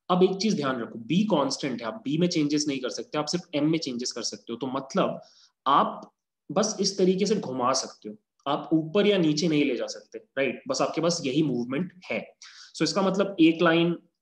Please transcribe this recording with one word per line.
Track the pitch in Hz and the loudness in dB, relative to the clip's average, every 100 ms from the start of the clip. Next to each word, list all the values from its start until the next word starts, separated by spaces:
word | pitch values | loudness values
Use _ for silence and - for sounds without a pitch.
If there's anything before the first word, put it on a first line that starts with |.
| - | -2
अब | 185 | 4
एक | 190 190 | 4 4
चीज | 220 156 | 0 0
ध्यान | 139 120 | -2 -4
रखो, | 113 - | -6 -12
बी | 113 175 | -2 0
constant | 214 160 135 - 147 120 | 2 2 0 -2 -4 -4
है, | 113 | -6
आप | 113 131 | -8 -4
B | 156 | 0
में | 175 | 2
changes | 170 147 147 147 | 2 0 0 -2
नहीं | 135 | -4
कर | 120 | -6
सकते, | 120 113 151 | -8 -6 -6
आप | 147 | -4
सिर्फ | 175 - 143 | -6 -4 -2
एम | 151 | 0
में | 160 | 0
changes | 147 120 123 | -4 -6 -6
कर | 120 | -6
सकते | 107 107 - | -8 -10 -10
हो। | 117 | -8
तो | 131 | -6
मतलब | 135 135 190 131 - - _ _ _ 135 | -6 -4 -2 -2 -4 -14 _ _ _ 2
आप | 151 214 - - _ _ _ - | 4 2 -4 -16 _ _ _ -4
बस | 156 214 - | -2 -2 0
इस | 196 - | -2 2
तरीके | 185 185 196 | 2 2 0
से | 202 | 0
घुमा | 127 127 123 | -2 -2 0
सकते | 131 113 - 107 | 0 -4 -12 -16
हो, | 107 _ _ 139 | -16 _ _ -4
आप | 147 - | -4 0
ऊपर | 160 156 202 202 | 0 2 2 4
या | 196 | 4
नीचे | 156 147 170 | 2 2 2
नहीं | 147 135 | 2 2
ले | 113 | 0
जा | 107 | -6
सकते, | 107 - 110 - 135 | -10 -16 -18 -10 -4
right? | 131 - 127 | -4 -4 -6
बस | 131 | -2
आपके | 143 160 | 0 0
पास | 165 170 139 | 0 0 0
यही | 139 | 0
movement | 151 120 123 135 185 - - | 0 0 -2 -4 -6 -10 -8
है। | 110 - _ - - - - | -8 -8 _ -20 -20 -20 -4
So | |
इसका | 156 202 | -2 2
मतलब | 190 185 196 - | 0 0 -2 6
एक | 160 160 | 6 6
line | 170 165 170 170 - _ | 4 4 2 0 -8 _